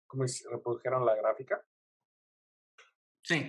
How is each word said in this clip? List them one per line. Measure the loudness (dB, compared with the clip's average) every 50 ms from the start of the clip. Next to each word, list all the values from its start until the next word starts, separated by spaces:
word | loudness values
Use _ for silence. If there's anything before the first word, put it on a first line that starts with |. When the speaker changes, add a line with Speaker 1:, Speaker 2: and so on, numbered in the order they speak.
| _ -10
Speaker 1:
cómo | -4 -2 -2
hic-, | -2 -2 -6 -8 -8
reprodujeron | -8 -6 -4 -4 -4 -2 -2 0 0 4 4
la | 4 4
gráfica? | 4 4 2 0 0 -2 -4 -4 -4 -4 _ _ _ _ _ _ _ _ _ _ _ _ _ _ _ _ _ _ _ _ _ _ -20 -20 -20 _ _ _ _ _ _ -4
Speaker 2:
Sí. | 0 0 0 2